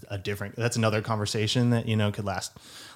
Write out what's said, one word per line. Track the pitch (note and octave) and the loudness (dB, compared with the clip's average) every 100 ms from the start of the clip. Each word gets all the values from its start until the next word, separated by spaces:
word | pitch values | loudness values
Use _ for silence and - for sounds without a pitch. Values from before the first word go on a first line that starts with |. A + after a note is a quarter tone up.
| - | -8
a | G2+ | -8
different, | G#2 G2+ G2+ - | -4 -4 -6 -2
that's | A#2 A#2 | 0 2
another | A2 G#2+ | 2 2
conversation | G#2 A2 G#2 A2+ G#2+ C3 A#2+ | 0 -2 0 0 2 4 4
that, | A#2 A2+ | 4 2
you | G#2+ | 2
know, | G#2 | 2
could | G#2 G2+ | 0 -4
last, | F2+ - - - - - | -4 -6 -12 -20 -20 -20